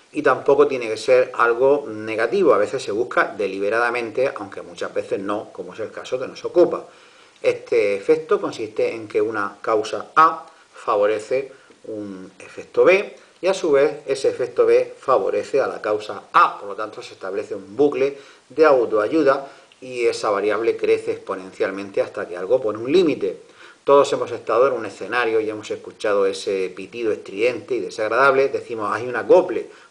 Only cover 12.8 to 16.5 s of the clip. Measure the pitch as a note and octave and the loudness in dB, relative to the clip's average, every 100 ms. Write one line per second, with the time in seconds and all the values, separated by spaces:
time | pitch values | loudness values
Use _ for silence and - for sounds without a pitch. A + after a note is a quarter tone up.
12.8 | C3+ F#3+ G3+ - _ _ F3 F#3+ E3+ C#3 | 4 4 0 -12 _ _ -4 -2 2 2
13.8 | D3+ D3+ - C#3 B2 - B2 - A2+ A#2+ | 2 0 -6 -2 -2 -2 -4 0 4 4
14.8 | B2+ - - B2 F#2+ G2+ G2+ C#3 G#2+ F2+ | 2 -4 0 0 2 -2 -2 -2 -2 -4
15.8 | G#2+ G#2 - G2+ - - - | -4 -4 -4 -12 -2 2 2